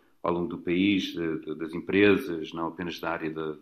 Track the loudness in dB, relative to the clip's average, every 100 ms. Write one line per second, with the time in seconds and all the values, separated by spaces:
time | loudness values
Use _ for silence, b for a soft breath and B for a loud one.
0 | b b -2 0 -2 -4 -2 2 4 4
1 | 0 -4 -4 -4 -6 -8 -6 -8 0 6
2 | 6 6 2 -6 -6 -6 -6 -6 -8 -6
3 | -4 -4 -4 -4 -6 -8